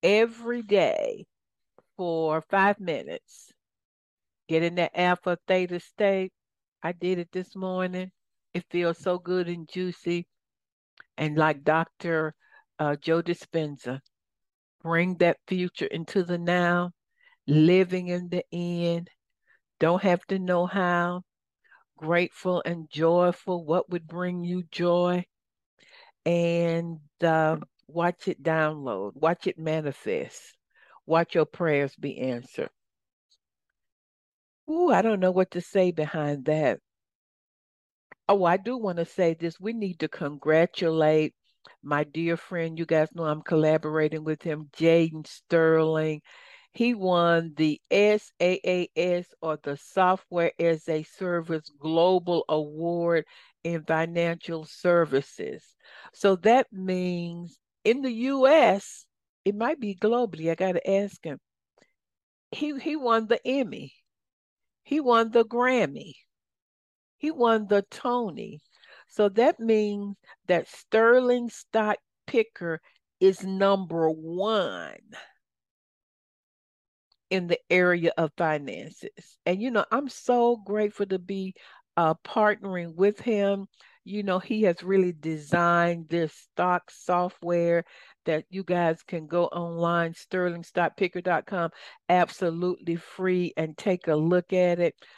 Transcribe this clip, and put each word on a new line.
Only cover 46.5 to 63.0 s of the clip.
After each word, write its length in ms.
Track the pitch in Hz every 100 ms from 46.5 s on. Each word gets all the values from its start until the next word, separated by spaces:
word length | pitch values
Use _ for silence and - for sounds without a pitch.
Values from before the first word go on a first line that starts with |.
| - _ -
He 200 | 240 233
won 580 | 185 175 170 170 165 147
the 240 | 156 151 _
S 400 | 190 208 208 - _
A 180 | 180 185 -
A 240 | 180 175 -
S, 320 | 180 175 175 _
or 160 | 165 151
the 160 | - 143
Software 760 | - - 185 185 _ 175 170 -
as 320 | 170 160 -
a 140 | 156
Service 680 | 156 - 185 175 165 165 - _
Global 640 | 147 160 175 185 175 170 -
Award 760 | 156 151 151 170 175 170 165 160 - _ _
in 200 | 170 170
Financial 840 | 156 160 165 170 170 170 - 165 156
Services. 1120 | - - 175 160 135 139 - 73 64 _ _ _ - -
So 220 | - 202 185
that 340 | 190 247 254
means 880 | 190 185 185 180 175 170 170 175 _ _ _
in 180 | - 247
the 100 | 269
U 360 | 226 254 277 262
S, 580 | 311 240 196 - - _ _ _ _ -
it 80 |
might 260 | 202 233 311
be 140 | 220
globally, 560 | 190 220 240 240 160 160
I 60 | 165
gotta 340 | 185 180 -
ask 340 | 196 202 -
him. 160 | 165 160 _ _ _ _ _ _ _ _ _ _ _
He, 280 | - 294 277
he 160 | 294
won 320 | 302